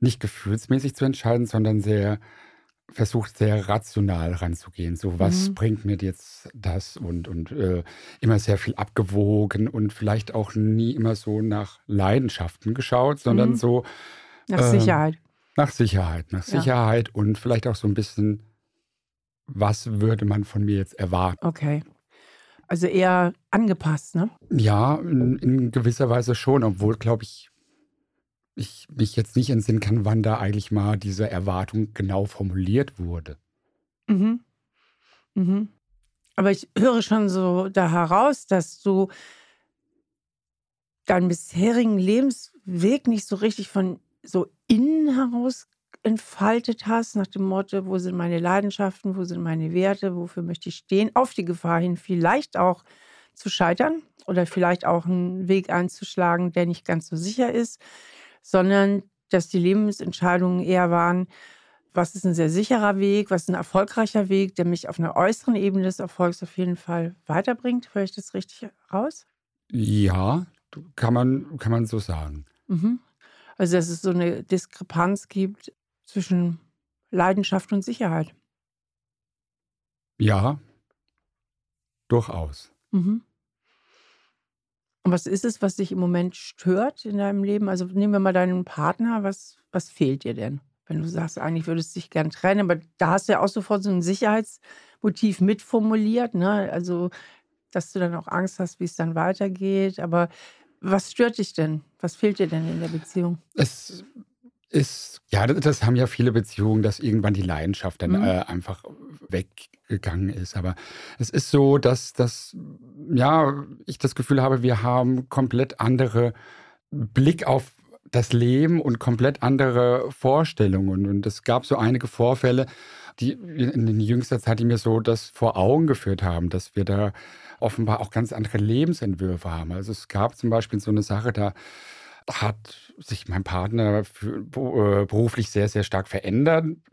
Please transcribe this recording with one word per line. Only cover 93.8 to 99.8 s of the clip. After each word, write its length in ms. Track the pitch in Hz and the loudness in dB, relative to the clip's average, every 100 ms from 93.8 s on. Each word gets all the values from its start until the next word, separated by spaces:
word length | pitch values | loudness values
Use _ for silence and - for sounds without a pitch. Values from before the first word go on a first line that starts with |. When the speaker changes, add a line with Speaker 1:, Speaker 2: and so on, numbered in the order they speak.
Speaker 2:
so 80 | 202 | 0
ein 120 | 180 | 0
Sicherheitsmotiv 1400 | 170 196 214 220 214 - - - - _ 214 - 214 180 | 0 0 2 0 -2 -12 -20 -20 -20 _ -4 0 -2 2
mitformuliert, 960 | 190 208 - 233 214 220 214 233 240 | 0 0 -2 0 2 0 2 0 0
ne? 340 | 175 185 208 - | 0 0 0 -2
Also, 380 | 170 180 175 180 - - - _ _ _ | -4 -4 -4 -4 -6 -18 -20 _ _ _
dass 220 | 185 - | -8 -6
du 80 | 190 | -4
dann 140 | 175 170 | -4 -4
auch 100 | - | -6
Angst 320 | 180 185 - | -4 -4 -4
hast, 220 | 180 - | -6 -6
wie 40 | |
es 120 | 175 - | -8 -4
dann 180 | 165 | -4
weitergeht. 840 | 165 175 185 196 185 190 196 | 0 0 0 -4 -2 -2 0